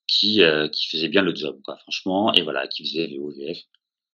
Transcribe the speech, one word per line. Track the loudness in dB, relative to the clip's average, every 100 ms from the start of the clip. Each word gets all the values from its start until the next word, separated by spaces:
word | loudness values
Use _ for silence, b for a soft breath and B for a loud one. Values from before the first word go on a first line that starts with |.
| -2
qui, | 2 4 6
heu, | 6 6 0
qui | -2 -6
faisaient | -4 0
bien | 2
le | 2
job, | 0 -6 -8
quoi, | -12 -14
franchement, | -10 -6 -2 0 4
et | 2
voilà, | 2 -4 -6
qui | -8
faisaient | -8 -4 -4
V | -6
O, | -10
V | -8 -10
F, | -10 -12 _ _ _ _